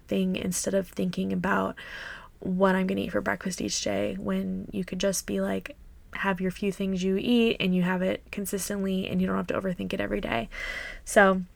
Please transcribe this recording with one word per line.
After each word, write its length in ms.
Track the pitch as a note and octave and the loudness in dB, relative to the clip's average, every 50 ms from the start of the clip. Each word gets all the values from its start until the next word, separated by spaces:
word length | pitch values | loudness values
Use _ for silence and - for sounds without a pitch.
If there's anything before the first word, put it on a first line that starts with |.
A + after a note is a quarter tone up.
| - - | -2 -2
thing 280 | G3+ G3 F#3+ F#3 F#3 | 0 0 2 2 0
instead 400 | - - F#3+ F3 - - F#3+ F#3+ | 0 -2 -2 -2 -2 -2 0 0
of 120 | G3 F#3 - | 0 0 -2
thinking 460 | - - F#3+ F#3 F3+ F#3 F#3+ F#3+ F#3+ | -4 -2 -2 -2 0 -2 -2 0 0
about 420 | F3+ F3 F#3+ G3 F#3+ - F#3+ - - - - - - - - - - - - - - | 0 0 2 2 2 2 0 -2 -6 -12 -14 -12 -12 -12 -12 -14 -14 -16 -20 -14 -8
what 380 | - F#3+ F#3 F3+ G3 F#3+ F#3 | -4 -2 2 4 6 6 6
I'm 100 | F#3+ F#3 | 4 2
gonna 160 | F#3+ G3 G3 | 2 0 0
eat 100 | G3 - | -2 0
for 100 | E3+ G#3 | -2 0
breakfast 380 | G3 G3 G3+ F#3 - F#3+ F3+ - | 0 0 -2 -2 -2 -4 -4 -2
each 220 | A3+ G3+ - - | -2 -2 -2 -2
day, 340 | - G#3+ G3+ F#3+ - G#3 G3 F#3+ | -2 0 0 0 0 -2 -2 -4
when 500 | G3+ G3 F#3+ F#3+ G3 F#3+ F#3 F#3+ G3+ - | -4 -2 -2 -2 -2 -2 -4 -6 -6 -6
you 140 | - G3 F3+ | -6 -6 -4
could 140 | - F#3+ F3+ | -4 -4 -2
just 260 | G3 G3 F#3 - - | 0 0 0 -2 -4
be 160 | - G3+ F#3+ | -4 -2 -2
like, 340 | F#3+ G3 F#3+ G3 - - - - - - - - - - - | -2 -2 -2 -4 -6 -8 -14 -18 -20 -20 -20 -20 -18 -14 -10
have 280 | - G3 G3 F#3+ F3+ | -4 0 0 0 0
your 80 | F#3 F#3 | 0 -2
few 220 | F3+ - G#3+ G3+ | -2 0 -2 -2
things 320 | F#3 - G3 F#3+ F#3+ F#3 F3+ | -2 -2 -2 -2 -2 0 0
you 120 | F#3+ F#3+ G3+ | 2 2 2
eat 380 | - A#3 B3 A#3 A#3 A#3 - - | 2 4 6 6 6 4 4 2
and 160 | - F#3 F3+ | 2 2 4
you 80 | F#3 F3+ | 4 4
have 180 | F3+ F#3 F3+ | 2 2 2
it 220 | F#3 F#3 G#3 - - - | 2 0 0 -2 -6 -8
consistently 760 | - G3+ G3+ - - F#3+ F3+ - G#3 G3+ F#3+ G3 F#3+ F#3+ F#3+ - | -8 -6 -4 -4 -4 -4 -4 -4 -4 -2 -2 0 0 -2 -2 0
and 140 | - F#3 | 0 2
you 60 | F#3 F#3 | 2 2
don't 80 | F#3+ | 2
have 100 | F#3+ F3+ | 0 0
to 80 | - - | 0 -2
overthink 400 | G#3 F#3+ F#3+ F3 - G3 F3+ G3 | -2 -2 -2 -2 -4 -4 -4 -2
it 80 | G3 | -2
every 200 | G3+ G3+ G#3 G#3 | -2 -2 -2 -2
day. 280 | - A3 A#3+ A#3 A3+ - - - - - - - - - - - - | -2 -2 -2 -2 -2 -4 -8 -10 -8 -8 -8 -8 -10 -10 -12 -12 -12
So 380 | - - A3 G3+ F#3+ F#3+ F#3+ F3+ - - | 2 6 8 8 8 6 4 0 -4 -10